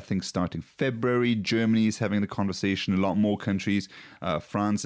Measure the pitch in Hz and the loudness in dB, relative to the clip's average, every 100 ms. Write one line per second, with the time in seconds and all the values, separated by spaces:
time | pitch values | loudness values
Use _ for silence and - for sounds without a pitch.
0 | - 98 - 95 87 82 - - 135 113 | -2 -4 -2 -2 -2 -4 -10 -4 -2 0
1 | 123 123 120 110 92 113 113 113 107 - | 0 2 2 0 0 2 4 4 2 2
2 | 104 101 101 - 98 92 98 95 - 95 | 0 0 -2 -2 -4 -2 -2 -2 0 2
3 | 98 101 104 101 104 98 104 101 95 - | 2 2 2 0 -2 -2 0 -2 -2 -12
4 | - - 87 78 - 104 104 104 | -20 -8 -4 -4 -4 -2 0 0